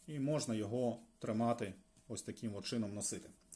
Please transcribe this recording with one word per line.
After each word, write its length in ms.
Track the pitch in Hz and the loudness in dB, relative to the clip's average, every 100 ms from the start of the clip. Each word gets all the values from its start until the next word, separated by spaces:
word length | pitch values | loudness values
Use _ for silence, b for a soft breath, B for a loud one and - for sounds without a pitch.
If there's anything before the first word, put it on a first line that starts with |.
| - | -6
І 120 | 147 | 0
можна 360 | 135 151 - 110 | 2 2 2 0
його 440 | 101 120 123 117 - - | 2 2 2 0 -8 -6
тримати, 540 | 120 110 117 117 101 - - - - | 0 4 4 2 -2 -6 -16 -18 -8
ось 140 | 107 | -6
таким 340 | - - 117 101 | -6 -4 -4 -4
от 100 | - | -2
чином 280 | 120 104 | 0 0
носити. 360 | 104 95 101 - - - | -2 -2 -4 -8 -18 -18